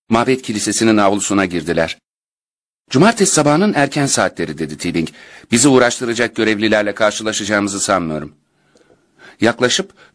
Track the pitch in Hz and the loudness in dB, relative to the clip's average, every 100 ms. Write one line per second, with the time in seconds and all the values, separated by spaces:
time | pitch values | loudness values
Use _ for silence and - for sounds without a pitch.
0 | - 113 120 131 - 104 107 101 113 107 | -2 0 2 -2 -2 -4 -4 0 2 4
1 | 98 101 - 98 90 85 80 82 82 - | 2 0 0 0 0 -2 -2 -2 -4 -6
2 | _ _ _ _ _ _ _ _ _ 131 | _ _ _ _ _ _ _ _ _ 2
3 | 208 226 190 156 147 151 208 147 139 151 | 2 2 0 2 2 2 2 0 -2 -2
4 | 135 120 95 - 80 76 76 76 87 82 | -2 0 -2 -2 -8 -6 -8 -6 -4 -2
5 | 80 - - - - 117 143 127 120 - | -4 -8 -20 -20 -2 2 4 6 4 0
6 | 120 113 113 117 110 104 110 107 104 101 | -4 -2 -2 0 0 0 2 2 0 0
7 | 107 - 110 104 104 104 101 98 - 95 | -2 0 -6 -6 -2 -2 -2 -4 -2 -2
8 | 80 76 78 - _ _ _ _ _ _ | -2 -6 -10 -18 _ _ _ _ _ _
9 | _ _ - - 110 117 123 - 190 _ | _ _ -20 -2 -2 2 0 0 -6 _
10 | _ | _